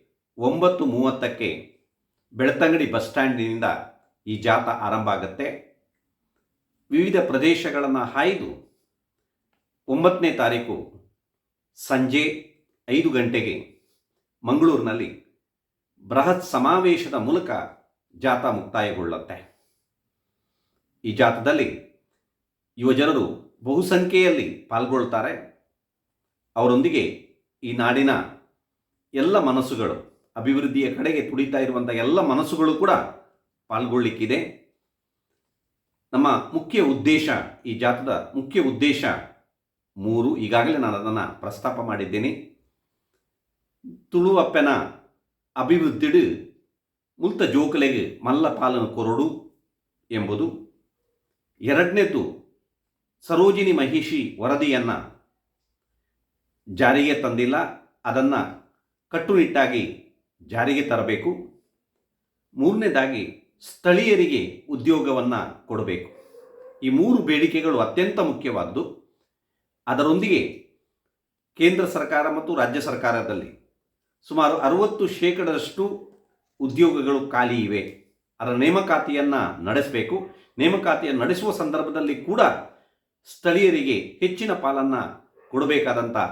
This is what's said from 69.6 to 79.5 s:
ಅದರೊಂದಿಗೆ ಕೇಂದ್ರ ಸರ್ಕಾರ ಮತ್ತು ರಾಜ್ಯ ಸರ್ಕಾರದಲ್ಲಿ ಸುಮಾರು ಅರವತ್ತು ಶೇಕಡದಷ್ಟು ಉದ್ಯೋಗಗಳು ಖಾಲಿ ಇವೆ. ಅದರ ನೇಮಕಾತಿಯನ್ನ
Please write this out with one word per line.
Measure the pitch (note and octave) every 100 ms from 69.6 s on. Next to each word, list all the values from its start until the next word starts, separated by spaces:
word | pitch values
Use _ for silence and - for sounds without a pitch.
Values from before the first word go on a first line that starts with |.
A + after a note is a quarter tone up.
| _ _ -
ಅದರೊಂದಿಗೆ | B2+ D3+ F3+ F#3+ D3+ A#2 - - _ _ _ _ _ _ _ _ -
ಕೇಂದ್ರ | E3 F#3 F3
ಸರ್ಕಾರ | D#3+ D3 D3+ D3+
ಮತ್ತು | D#3 F3
ರಾಜ್ಯ | D3+ A#2+ C#3
ಸರ್ಕಾರದಲ್ಲಿ | C#3+ B2 B2 A#2 G#2+ G2 - - _ _ _ _ _ _ -
ಸುಮಾರು | D3+ D3+ -
ಅರವತ್ತು | C3+ F3+ G#3 G#3 F#3+
ಶೇಕಡದಷ್ಟು | - F3+ F3+ E3 D3+ - - G3 - - - _ _ _ -
ಉದ್ಯೋಗಗಳು | C3+ A#2+ E3+ D3 C3+ C#3 C#3
ಖಾಲಿ | B2 B2 A#2+
ಇವೆ. | G2+ G2+ F#2 - _ _ _ -
ಅದರ | A#2
ನೇಮಕಾತಿಯನ್ನ | B2 D3 F#3+ F3+ D#3 C#3 C#3+ C#3+ C3+ F2+